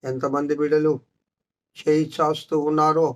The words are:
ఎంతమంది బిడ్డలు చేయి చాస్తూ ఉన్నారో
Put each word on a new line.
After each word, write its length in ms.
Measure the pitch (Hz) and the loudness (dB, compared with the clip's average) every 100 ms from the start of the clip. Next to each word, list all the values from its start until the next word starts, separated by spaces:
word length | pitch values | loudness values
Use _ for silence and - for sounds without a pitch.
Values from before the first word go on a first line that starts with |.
| 135 | -8
ఎంతమంది 460 | 131 139 139 143 147 | -4 -4 -2 -2 -2
బిడ్డలు 320 | 147 151 156 143 _ _ _ _ _ _ _ - | 0 2 2 -2 _ _ _ _ _ _ _ -8
చేయి 220 | - 151 156 - | 0 2 0 0
చాస్తూ 420 | 156 156 - 160 147 | -2 -2 -2 -2 0
ఉన్నారో 380 | 156 156 156 160 | 2 2 2 0